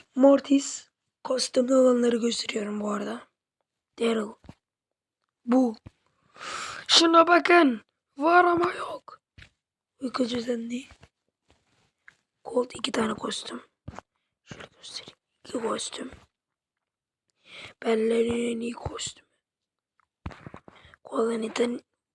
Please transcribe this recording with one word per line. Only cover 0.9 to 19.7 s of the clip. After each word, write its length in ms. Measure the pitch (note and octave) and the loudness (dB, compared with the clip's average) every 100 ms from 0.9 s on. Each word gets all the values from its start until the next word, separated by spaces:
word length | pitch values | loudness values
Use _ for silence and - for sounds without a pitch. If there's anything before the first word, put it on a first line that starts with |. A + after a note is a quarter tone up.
| _ _ _ | _ _ _
Kostümlü 500 | - C4 - C4 B3 | -6 -4 -2 0 4
olanları 420 | C4 B3+ B3 A#3+ A#3 | 6 6 4 2 2
gösteriyorum 640 | A#3 A3+ - A3 G#3 G#3 | -2 -4 -6 -6 -6 -6
bu 100 | G#3 | -4
arada. 380 | G3+ G3+ A#3+ - _ _ _ _ _ _ - | -6 -6 -10 -16 _ _ _ _ _ _ -4
Daryl. 340 | A#3 A3 G#3+ - - - _ _ _ _ _ _ _ _ | -2 -2 -4 -10 -20 -20 _ _ _ _ _ _ _ _
Bu. 320 | A#3+ B3+ B3 A3 - _ _ _ _ - - - - - - | 0 2 2 -2 -16 _ _ _ _ -18 -14 -12 -12 -10 0
Şuna 400 | - E4 E4 E4 | 4 6 6 6
bakın. 560 | F4 - F4 C#4+ A3+ - _ _ - | 4 6 6 6 2 -8 _ _ -4
Var 280 | D4+ F4 | 4 4
ama 280 | F4 E4+ F4 | 4 2 -2
yok. 480 | F#4 - D5+ - - _ - - _ _ _ _ _ | -4 -10 -12 -16 -20 _ -20 -20 _ _ _ _ _
Uykucu 420 | C4 - A#3+ B3 | -6 -2 -2 -2
Sandy. 400 | A#3 A#3 A#3 A#3+ - - - _ _ _ _ _ _ _ _ _ _ _ _ _ | -4 -6 -6 -10 -10 -20 -20 _ _ _ _ _ _ _ _ _ _ _ _ _
Colt 300 | - C4 B3 | -6 -4 -4
iki 180 | - - | -6 -6
tane 220 | - A3 | -2 -2
kostüm. 480 | G#3+ - - - B3 - _ - - - _ _ _ | -4 -8 -8 -10 -16 -18 _ -18 -18 -20 _ _ _
Şöyle 220 | - - - _ | -20 -20 -20 _
göstereyim. 400 | - - - - _ _ | -18 -18 -18 -20 _ _
İki 140 | - B3+ | -12 -8
kostüm. 520 | A3 G#3+ - - C4 - _ _ _ _ _ _ _ _ _ _ _ _ _ - - - | -6 -6 -8 -12 -14 -18 _ _ _ _ _ _ _ _ _ _ _ _ _ -20 -20 -8
Bellerin 720 | A#3 A3+ A3+ A#3 A#3 A#3 A#3+ A#3 | -2 0 2 2 0 0 -2 -4
en 40 | |
iyi 120 | A#3 | -8
kostümü. 560 | A#3 - - - - _ _ _ _ _ | -8 -10 -10 -12 -14 _ _ _ _ _